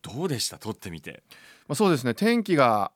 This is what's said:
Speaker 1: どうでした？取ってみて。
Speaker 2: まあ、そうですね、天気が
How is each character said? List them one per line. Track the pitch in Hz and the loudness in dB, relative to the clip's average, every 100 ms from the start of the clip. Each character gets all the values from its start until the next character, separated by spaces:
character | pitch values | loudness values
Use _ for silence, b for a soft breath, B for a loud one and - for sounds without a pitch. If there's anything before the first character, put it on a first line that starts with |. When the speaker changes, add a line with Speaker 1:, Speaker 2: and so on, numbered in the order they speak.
Speaker 1:
ど | - 107 | -12 -6
う | 185 | -4
で | 123 | -4
し | - | -6
た？ | - | -8
取 | - 107 | -12 -10
っ | |
て | 101 | -10
み | 82 | -12
て。 | 82 - _ B B B B | -14 -18 _ B B B B
Speaker 2:
ま | |
あ、 | 147 | 0
そ | 208 | 2
う | |
で | 151 | 2
す | 123 | 0
ね、 | 113 | 0
天 | 208 233 | 0 0
気 | 202 165 | 0 4
が | 127 107 95 | 4 4 -2